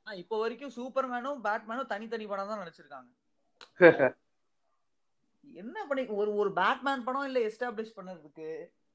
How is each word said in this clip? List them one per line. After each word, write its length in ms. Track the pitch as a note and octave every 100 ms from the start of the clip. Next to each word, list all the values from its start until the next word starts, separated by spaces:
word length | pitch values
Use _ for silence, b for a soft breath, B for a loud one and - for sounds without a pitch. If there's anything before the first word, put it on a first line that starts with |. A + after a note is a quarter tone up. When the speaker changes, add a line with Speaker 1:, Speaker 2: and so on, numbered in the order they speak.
Speaker 1:
ஆனா, 120 | - G3+
இப்போ 220 | F3 A3
வரைக்கும் 380 | A3+ A#3+ C#4 A#3+
சூப்பர்மேனும் 680 | B3+ C4 C4 B3 B3+ C#4+
பேட்மேனும் 420 | G#3 G#3+ A3 A#3 -
தனித்தனி 400 | G3+ A3+ A3+ G#3+
படம் 220 | G3 G3
தான் 100 | G#3+
நடிச்சிருக்காங்க. 520 | F3 - D3 C#3 B2 _ _ _ _ -
Speaker 2:
<laughs> 580 | - - F3 D#3+ C3+ - _ _ _ _ _ _ _ _ _ _ _ _ -
Speaker 1:
என்ன 300 | - G#3 F#4+
பண்ணி 220 | F4+ C4+ C4
ஒரு, 280 | G#3 G#3
ஒரு 160 | G#3 G3+
பேட்மேன் 540 | E3 G3 B3+ C4 C4+
படம் 200 | A#3 C4
இல்ல 140 | C#4 B3+
எஸ்டாப்ளிஷ் 580 | A3 G#3+ B3 A3 A3 -
பண்ணதுக்கு, 500 | F#3 F3+ D3+ D#3 D#3 D#3 F3 _ _